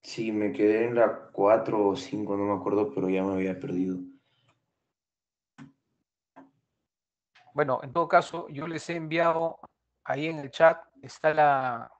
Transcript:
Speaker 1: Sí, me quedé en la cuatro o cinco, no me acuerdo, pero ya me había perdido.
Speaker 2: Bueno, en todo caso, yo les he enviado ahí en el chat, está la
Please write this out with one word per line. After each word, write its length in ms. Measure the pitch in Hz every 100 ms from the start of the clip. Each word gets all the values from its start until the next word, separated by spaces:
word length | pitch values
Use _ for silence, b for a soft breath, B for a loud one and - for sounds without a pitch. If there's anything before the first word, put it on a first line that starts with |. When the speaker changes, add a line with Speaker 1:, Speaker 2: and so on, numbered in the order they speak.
Speaker 1:
Sí, 300 | - - 110
me 180 | 107 104
quedé 360 | 98 104 110 120
en 80 |
la 340 | 120 107 - -
cuatro 580 | - 101 113 113 110 101
o 60 |
cinco, 400 | 92 - 104 104
no 100 | 101
me 140 | 101 98
acuerdo, 360 | 101 104 104
pero 160 | - 92
ya 120 | 95
me 120 | 95
había 260 | 95 95 90
perdido. 380 | - 90 92 90 - - _ _ _ _ _ _ _ _ _ _ _ _ _ - - _ _ _ _ _ _ - 269 _ _ _ _ _ _ _ _ _ -
Speaker 2:
Bueno, 280 | 143 143 127
en 100 | 139
todo 160 | 156 220
caso, 400 | 175 - 165 -
yo 180 | 139 156
les 220 | 160 -
he 80 | 170
enviado 640 | 156 165 170 165 165 - - _ _ _
ahí 200 | - 135
en 140 | 156 156
el 120 | 139
chat, 320 | - 165 165 - _
está 320 | 135 - 156
la 580 | 151 147 135 131 117 120